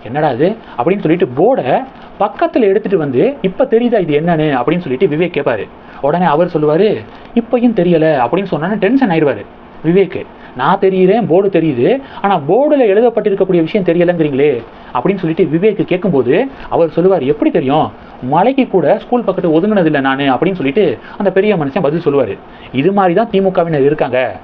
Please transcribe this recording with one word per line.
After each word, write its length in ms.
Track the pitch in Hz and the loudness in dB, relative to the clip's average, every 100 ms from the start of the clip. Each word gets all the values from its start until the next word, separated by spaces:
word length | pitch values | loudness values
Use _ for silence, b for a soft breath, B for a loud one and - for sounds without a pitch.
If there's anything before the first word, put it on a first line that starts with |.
"என்னடா 260 | - 131 156 | -6 -2 -2
இது?" 260 | 117 170 220 B B | 0 -2 -2 B B
அப்படின்னு 200 | 143 202 | -2 0
சொல்லிட்டு 300 | 180 180 180 123 | 0 0 0 0
போர்டை 460 | 202 269 131 180 262 B B - | 2 2 0 -2 -4 B B -4
பக்கத்துல 400 | 202 - 339 330 | -4 -2 -2 2
எடுத்துட்டு 380 | 208 196 214 190 | 2 2 0 -2
வந்து, 380 | 147 123 208 277 | 0 0 0 0
"இப்ப 240 | 190 185 | -6 -2
தெரியுதா 360 | 277 226 240 220 | 0 2 2 0
இது 200 | 170 147 | 0 0
என்னன்னு?" 380 | 170 165 156 135 | 0 0 0 0
அப்படின்னு 200 | 123 175 | 0 -2
சொல்லிட்டு 280 | 175 127 196 | -2 0 0
விவேக் 300 | 147 170 147 | 0 -2 -2
கேட்பாரு. 300 | 139 113 92 - B B | -2 -2 -6 -14 B B
உடனே 240 | 139 165 | -2 0
அவர் 220 | 180 151 175 | 2 2 0
சொல்லுவாரு, 580 | 165 151 156 208 131 107 B B | 0 0 2 2 0 -8 B B
"இப்பயும் 440 | 240 233 247 240 208 | -4 -2 0 2 2
தெரியல" 400 | 175 170 156 147 120 | 2 2 2 2 0
அப்படின்னு 200 | 175 196 | -2 -2
சொன்னோன்னே 240 | 156 165 | -4 -4
டென்ஷன் 360 | 214 196 269 247 | -2 0 2 2
ஆயிடுவாரு 340 | 165 147 110 - - - - | 2 0 -2 -8 -18 -20 -8
விவேக். 420 | 156 180 180 - - - B 120 | 0 2 2 -2 -12 -18 B -4
"நான் 220 | 139 190 | 0 2
தெரியுறேன், 480 | 190 190 185 220 170 | 2 2 2 2 2
போர்டு 340 | 170 196 180 | 2 2 0
தெரியுது, 400 | 160 120 139 262 269 B | 0 0 0 0 -4 B
ஆனா 160 | 202 190 | -2 0
போர்டுல 420 | 139 208 294 294 | 0 0 2 2
எழுதப்பட்டிருக்கக்கூடிய 800 | 226 190 240 - - 196 180 175 | 4 4 2 0 -2 0 0 2
விஷயம் 260 | 160 214 180 | 0 0 0
தெரியலங்கிறீங்களே" 760 | 170 175 175 151 135 151 120 - B B | 2 2 2 0 2 0 0 -6 B B
அப்படின்னு 220 | 127 147 196 | -4 -2 -2
சொல்லிட்டு 280 | 160 165 | -4 -2
விவேக் 380 | 160 160 214 202 | 0 2 0 0
கேட்கும்போது 680 | - 180 190 139 120 160 269 B B | -2 -2 0 0 2 0 0 B B
அவர் 220 | 127 165 | 0 0
சொல்லுவார், 320 | 170 180 190 | 2 2 2
"எப்படி 280 | 127 147 311 | 0 0 0
தெரியும்? 400 | 180 131 151 123 - B B | 0 0 0 -2 -6 B B
மலைக்கு 460 | 127 156 214 269 233 | -2 2 2 2 0
கூட 300 | 190 143 208 | 0 2 0
ஸ்கூல் 260 | - 247 | 0 -2
பக்கத்து 360 | 214 185 175 156 | -2 -2 0 2
ஒதுங்குனதில்லை 400 | 202 214 160 147 | 2 0 2 0
நானு" 220 | 135 135 | 0 0
அப்படின்னு 320 | 143 123 - | 0 0 0
சொல்லிட்டு 440 | 196 135 135 180 113 B B | -2 -2 0 0 -2 B B
அந்த 140 | 202 | -2
பெரிய 240 | 185 214 196 | 0 0 0
மனுஷன் 260 | 143 196 | -2 -2
பதில் 180 | - 165 | -2 0
சொல்லுவாரு. 380 | 160 139 113 98 - B B | 0 0 -2 -4 -14 B B
இது 200 | 127 156 | -2 0
மாதிரி 220 | 202 185 | 2 2
தான் 140 | 170 220 | 0 0
திமுகவினர் 540 | 190 190 185 170 151 | 0 0 0 -2 0
இருக்காங்க. 480 | 135 151 143 123 123 92 | 0 0 -2 -2 -4 -6